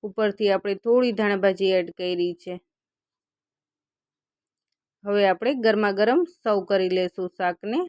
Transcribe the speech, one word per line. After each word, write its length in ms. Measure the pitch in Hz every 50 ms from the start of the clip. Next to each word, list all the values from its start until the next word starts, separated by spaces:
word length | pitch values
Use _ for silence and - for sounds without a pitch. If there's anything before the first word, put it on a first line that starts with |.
| -
ઉપરથી 480 | 214 190 - 220 208 202 - 220 202
આપણે 240 | 196 190 - 202 196
થોડી 420 | 196 _ 233 233 247 254 247 220 196
ધાણાભાજી 560 | 220 208 202 196 185 196 190 185 196 190 190
એડ 160 | 185 180 175
કરી 420 | 175 _ 185 180 180 175 175 175 175
છે. 180 | 170 _ - 180 180 _ _ _ _ _ _ _ _ _ _ _ _ _ _ _ _ _ _ _ _ _ _ _ _ _ _ _ _ _ _ _ _ _ _ _ _ _ _ _ _ _ _ _ _ _ _ _ _ _
હવે 200 | 202 202 208 202
આપણે 280 | 190 185 180 - 233 294
ગરમા 380 | 262 226 220 214 208 214 202 196
ગરમ 280 | 190 208 226 247 330 359 339
સર્વ 300 | _ _ _ 233 208 202 190
કરી 300 | - 202 196 190 185 185
લેશું 320 | 185 185 180 _ - 185 180
શાકને. 500 | _ _ 190 180 175 _ - 208 226 302 370